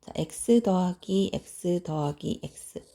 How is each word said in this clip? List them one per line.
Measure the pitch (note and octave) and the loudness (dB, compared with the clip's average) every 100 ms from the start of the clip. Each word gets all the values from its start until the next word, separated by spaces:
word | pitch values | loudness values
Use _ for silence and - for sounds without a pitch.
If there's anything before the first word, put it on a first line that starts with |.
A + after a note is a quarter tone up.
자, | - - | -10 -4
X | D#3+ - - A#3 | -4 -4 4 4
더하기 | A3 F#3 F3+ F3+ - F#3+ F#3+ | 6 2 2 -2 -2 0 0
X | - - - F3 F3 | -2 -8 -6 0 0
더하기 | F3 D#3 D3 D3 D#3+ - | 0 -2 -2 -4 -6 -6
X. | - - - - - | -8 -14 -14 -16 -16